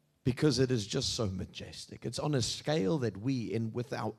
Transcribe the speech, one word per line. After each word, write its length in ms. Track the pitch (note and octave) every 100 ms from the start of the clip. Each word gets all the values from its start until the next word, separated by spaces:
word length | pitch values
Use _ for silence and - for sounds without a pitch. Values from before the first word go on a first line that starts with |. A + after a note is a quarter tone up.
| _ _
Because 340 | - B2 D3+ A#2+
it 140 | C3
is 140 | B2+ G2
just 280 | - -
so 140 | - G#2+
majestic. 760 | F#2 F2 - F2 - - -
It's 140 | - A#2+
on 160 | D3+
a 80 | C#3+
scale 560 | A2 - - D#3 F#3+ E3
that 180 | A#2+ F#2+
we, 360 | A#2 C3 G2+
in, 200 | A2+ A2+
with 200 | A2+ A#2
our 220 | A#2+ A2